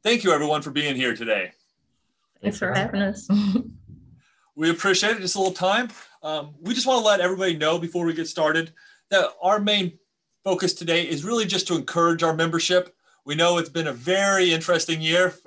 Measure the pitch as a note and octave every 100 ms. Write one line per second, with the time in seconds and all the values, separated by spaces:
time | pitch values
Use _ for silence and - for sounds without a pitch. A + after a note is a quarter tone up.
0 | G#3+ A#3 G3 D3+ D3+ D3+ D3 C#3 D3 C3
1 | B2+ A2 A#2 G#2 F2+ - _ _ _ _
2 | _ _ _ _ G3+ - F#3 G3+ G#3+ G3+
3 | G3 G#3 - G3+ G3+ G3+ - - - -
4 | - - _ _ _ - D#3+ E3+ G3 F#3
5 | G3+ A3 F#3 G3+ F#3+ F3+ F#3 G#3+ B3 -
6 | - _ D#3 D#3 D3 D3 E3 A#3+ B3+ B3
7 | G#3+ G3 F3+ F#3 F#3 D#3+ D3+ E3+ E3+ F3
8 | E3+ D#3+ D#3+ - D#3 D#3+ D#3+ - - _
9 | - G3 E3 - F3+ G#3 G#3 G#3 F3+ -
10 | _ _ _ _ G3 F3+ F#3 - E3+ E3
11 | D3+ D#3 F3 A#3 G3+ F3+ - E3 B2 E3+
12 | E3+ E3 E3 D#3+ E3 E3 - F3+ F3+ _
13 | _ _ - D#3 F3 F3 E3 E3 D#3 A#2+
14 | C3 F#3+ G3 F#3+ F3+ D#3+ D#3+ E3+ D#3+ D#3+
15 | D#3+ E3+ F#3 -